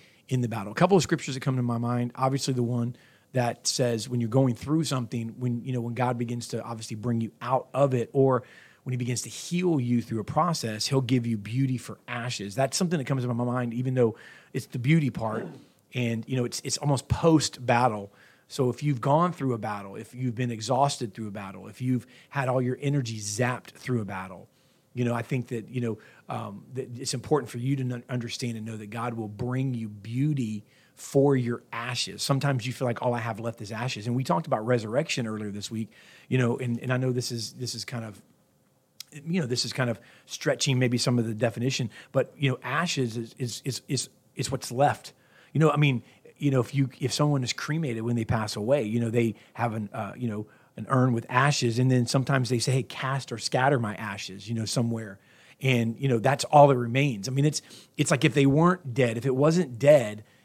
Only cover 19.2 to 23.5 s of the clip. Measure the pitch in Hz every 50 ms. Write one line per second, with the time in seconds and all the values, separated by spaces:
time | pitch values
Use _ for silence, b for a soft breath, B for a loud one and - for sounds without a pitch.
19.2 | 170 180 165 - 139 135 120 110 101 110 104 101 98 98 101 110 110 - - 123
20.2 | 131 127 113 110 131 120 117 107 107 113 127 123 139 143 - - 123 107 - -
21.2 | 110 107 98 107 101 95 98 98 98 104 101 - 127 127 127 123 - B B B
22.2 | B B - 143 135 127 127 131 127 123 127 - - 143 143 143 131 113 113 107
23.2 | 104 104 104 110 127 123